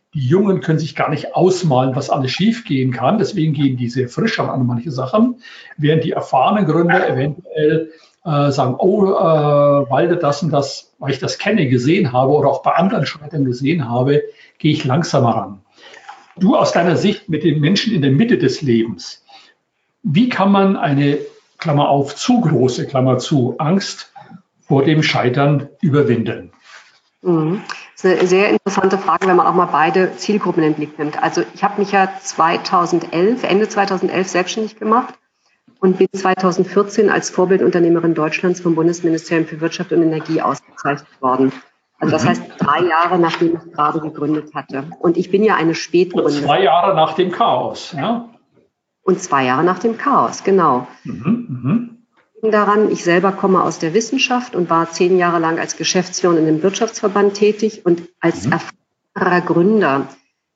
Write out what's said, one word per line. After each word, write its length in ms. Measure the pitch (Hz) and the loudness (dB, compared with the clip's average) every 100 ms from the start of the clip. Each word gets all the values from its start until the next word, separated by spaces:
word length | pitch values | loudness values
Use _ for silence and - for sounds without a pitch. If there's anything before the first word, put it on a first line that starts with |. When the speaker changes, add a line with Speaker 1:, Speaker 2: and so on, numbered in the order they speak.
| _ | _
Speaker 1:
Die 140 | 151 127 | -6 0
Jungen 320 | 180 208 175 | 2 2 0
können 200 | 175 156 | 0 -2
sich 160 | 160 - | -2 -4
gar 140 | 135 | -2
nicht 260 | 156 - 151 | -4 -4 0
ausmalen, 600 | 185 185 165 127 135 123 | 2 2 0 2 0 -2
was 140 | - | -2
alles 220 | - 127 | -2 -2
schief 340 | - 208 226 - | 0 0 -2 -2
gehen 260 | 135 131 | -2 -2
kann. 280 | 123 127 214 | 0 0 0
Deswegen 340 | 175 185 156 | 0 0 -2
gehen 240 | 131 139 123 | 0 0 0
die 100 | 117 | -4
sehr 220 | 127 120 | -4 -4
frisch 280 | - 220 - | -2 -2 -2
an, 100 | - | -4
an 160 | 135 123 | -2 -2
manche 260 | 117 165 | -2 -6
Sachen, 500 | 127 - 214 247 240 - - - - | -6 -2 2 2 0 -14 -20 -16 -2
während 260 | 147 160 | 0 2
die 80 | - | 0
erfahrenen 540 | - - 139 156 208 160 | -4 -2 2 2 2 2
Gründer 420 | 160 170 185 - | 2 2 2 0
eventuell, 840 | 131 147 - - 160 151 160 - - _ _ 175 | -2 -4 -6 -8 0 0 0 -4 -12 _ _ -4
äh, 260 | 143 143 | 0 0
sagen, 240 | 135 123 123 | 0 0 0
„Oh, 260 | 185 214 190 | 2 2 2
äh, 840 | 190 165 156 147 143 143 143 123 | 2 2 2 2 4 4 2 2
weil 240 | 127 175 170 | 0 2 0
das 260 | 143 143 | -2 -2
und 80 | 160 | 0
das, 420 | 143 - - - - | -2 -2 -8 -18 -10
weil 120 | 135 | -6
ich 80 | 135 | -4
das 180 | - - | -6 -4
kenne, 320 | 202 220 135 | 0 0 2
gesehen 420 | 127 135 190 147 | 2 2 2 2
habe 220 | 127 135 | 2 4
oder 160 | 147 143 | 4 2
auch 140 | - | 0
bei 80 | - | 0
anderen 340 | - 196 202 143 | 2 2 0 -4
Scheitern 400 | - 151 156 131 | -8 -8 -2 -2
gesehen 420 | 123 139 170 117 | -2 -2 -2 -2
habe, 340 | 123 135 147 147 - - _ | 0 2 2 0 -10 -20 _
gehe 160 | 156 | 0
ich 100 | 143 | 0
langsamer 520 | 127 139 160 143 123 107 | 0 -2 0 0 2 0
ran.“ 260 | 98 98 _ _ - - - - _ - | -4 -12 _ _ -20 -20 -20 -20 _ 0
Du 160 | 190 320 | 2 4
aus 160 | - | 2
deiner 260 | 180 175 139 | 2 2 2
Sicht 320 | 202 - - | 0 -2 -4
mit 140 | 151 | -2
den 160 | 170 147 | 0 2
Menschen 340 | 147 202 220 | 2 2 0
in 80 | 190 | 0
der 80 | 135 | 2
Mitte 260 | 135 117 - | 2 2 0
des 240 | 139 - | 0 -2
Lebens, 640 | 139 117 113 92 - - _ - - _ _ _ _ _ | 0 0 0 -6 -14 -20 _ -20 -20 _ _ _ _ _
wie 260 | 180 151 247 | -2 2 2
kann 220 | - 196 | 2 2
man 260 | 202 196 196 | 4 4 2
eine, 400 | 151 139 143 147 - - _ - | 0 2 2 0 -6 -18 _ -8
Klammer 320 | 165 143 143 | -2 0 2
auf, 260 | 143 139 - | 2 0 -4
zu 260 | - 247 | 0 2
große, 440 | 156 123 127 - 120 | 2 2 2 0 -4
Klammer 320 | 135 127 123 | 0 2 0
zu, 380 | - 143 123 - | 0 0 0 -2
Angst 560 | 147 196 - - - - - - _ _ | 0 0 -2 -12 -18 -20 -20 -20 _ _
vor 220 | - 135 | 0 2
dem 180 | 143 156 | 4 2
Scheitern 640 | 147 120 120 127 143 143 - - | 2 0 0 2 2 0 -4 -4
überwinden? 720 | 160 143 131 117 110 - 90 _ - - - _ _ _ | 0 2 2 0 -2 -6 -12 _ -20 -20 -20 _ _ _
Speaker 2:
Mhm. 380 | 185 160 156 202 - - - - | -2 0 0 -4 -8 -16 -18 -4
Das 80 | 185 | 0
ist 140 | 175 | 2
eine 80 | 185 | 4
sehr 220 | 185 208 | 4 4
interessante 480 | 214 196 196 190 190 | 0 0 0 0 0
Frage, 260 | 190 165 190 | 0 0 2
wenn 120 | 180 | 2
man 100 | 180 | 4
auch 80 | 170 | 2
mal 100 | 175 | 2
beide 500 | 143 160 180 180 - | 2 2 2 0 -2
Zielgruppen 440 | - 208 185 170 | -2 -2 0 0
in 120 | 156 | 0
den 20 | 151 | 0
Blick 240 | 147 - | -6 -6
nimmt. 240 | 151 - | -8 -4
Also 180 | 160 170 165 - | -4 -2 -6 -4
ich 80 | |
habe 180 | 202 202 | -4 -2
mich 100 | 196 | 0
ja 160 | 202 190 - | 0 0 -4
zweitausendelf, 1200 | - - 160 175 - 185 170 170 - 165 196 254 | -8 -2 0 -2 -2 0 0 -2 -2 0 0 0
Ende 240 | - 190 214 | 0 0 0
zweitausendelf 600 | 208 196 185 190 175 185 | -2 -2 -2 -2 -2 -2
selbstständig 500 | 175 180 226 214 - | -2 -4 -4 -8 -6
gemacht 380 | 214 233 262 - _ _ _ _ _ - | 0 0 0 -10 _ _ _ _ _ -2
und 180 | 190 185 | 2 2
bin 80 | 190 190 | 0 0
zweitausendvierzehn 920 | 190 185 190 175 185 202 202 226 208 | -2 0 0 0 0 0 0 2 2
als 220 | 180 - | 2 -2
Vorbildunternehmerin 840 | - 180 190 - 180 170 170 170 | 0 2 2 2 2 2 2 2
Deutschlands 460 | 156 156 - 180 180 | 0 -2 -2 -2 -2
vom 160 | 175 160 | -2 0
Bundesministerium 720 | 165 170 170 160 - 165 160 | 0 0 -2 -2 -2 -2 -2
für 120 | 156 | -4
Wirtschaft 300 | 165 - 180 | -6 -6 -2
und 120 | 180 | 0
Energie 360 | 160 160 156 160 | 2 0 -2 -2
ausgezeichnet 680 | - - _ - 143 143 - - | -2 -4 _ -8 -6 -6 -8 -4
worden. 320 | 131 127 135 - - _ _ - | -2 2 0 -2 -18 _ _ -6
Also 120 | 151 | -2
das 140 | 160 - | 0 0
Speaker 1:
Mhm. 20 | |
Speaker 2:
heißt, 140 | - - - | -2 -4 -4
drei 240 | - 156 | -2 0
Jahre, 340 | 175 160 175 175 | 2 2 2 2
nachdem 380 | 165 - 170 170 | 0 0 -2 -2
ich 180 | - | -6
gerade 260 | 147 151 156 | -4 -2 -2
gegründet 540 | 151 - 147 151 151 | -6 -6 -4 -4 -4
hatte. 300 | 143 - 135 151 - | -12 -10 -10 -10 -4
Und 180 | 180 170 | -2 0
ich 140 | - | 0
bin 120 | 196 | 2
ja 120 | 214 180 | 2 2
eine 140 | 165 | 0
Speaker 1:
Und 60 | 160 | -2
Speaker 2:
Spätgründerin. 680 | - 175 180 - 151 143 | -2 0 0 0 0 0
Speaker 1:
zwei 180 | 143 160 | 0 2
Jahre 340 | 190 170 196 160 | 4 2 2 2
nach 180 | 160 | 0
dem 180 | - 175 | 0 -2
Chaos, 640 | - 214 127 - - - 147 | 0 0 0 -4 -10 -12 -8
ja? 320 | 185 233 - _ _ _ _ _ _ _ | -4 -6 -8 _ _ _ _ _ _ _
Speaker 2:
Und 180 | - 185 | -2 -2
zwei 260 | - 139 127 | 0 0 0
Jahre 180 | 131 | 0
nach 160 | 175 185 | 0 0
dem 180 | 233 226 | -4 -4
Chaos, 460 | 285 247 120 - | 0 0 0 -2
genau. 440 | - 196 160 123 131 - | 0 2 2 0 -4 -14
Speaker 1:
Mhm, 440 | - - 135 240 - | -14 -6 -2 -2 -4
mhm. 460 | 127 127 233 - - _ _ _ - | -6 -2 -2 -4 -16 _ _ _ -6
Speaker 2:
Daran, 500 | 220 208 202 208 208 | 0 0 2 2 2
ich 120 | 165 | 0
selber 280 | 175 175 190 | 0 2 2
komme 320 | 190 196 180 | 0 0 2
aus 160 | 147 - | 0 -2
der 140 | 160 | -2
Wissenschaft 640 | 196 226 269 - 247 240 - | -2 -2 -2 -2 -2 -4 -4
und 140 | 165 | 0
war 220 | 165 165 | 0 -2
zehn 260 | - 180 185 | 0 2 2
Jahre 220 | 175 170 | 2 0
lang 200 | 165 165 | 0 -2
als 160 | 156 - | -6 -6
Geschäftsführerin 680 | 165 185 175 - 180 165 | -2 -2 -2 -2 0 2
in 40 | 160 | 2
einem 160 | 156 | 2
Wirtschaftsverband 680 | 190 190 226 - 208 202 202 | 0 -2 -6 -4 -2 2 0
tätig 520 | 202 208 208 220 - 175 | 2 0 2 -2 -2 -2
und 180 | 170 - - | -2 -4 -4
als 260 | 170 120 - | -4 -2 -2
Speaker 1:
Mhm. 80 | 165 - - _ _ _ 196 | -4 -6 -20 _ _ _ -4
Speaker 2:
erfahrener 260 | 185 180 170 | 0 0 0
Gründer, 640 | 170 185 220 160 139 135 - _ _ _ | 2 4 2 2 0 -4 -12 _ _ _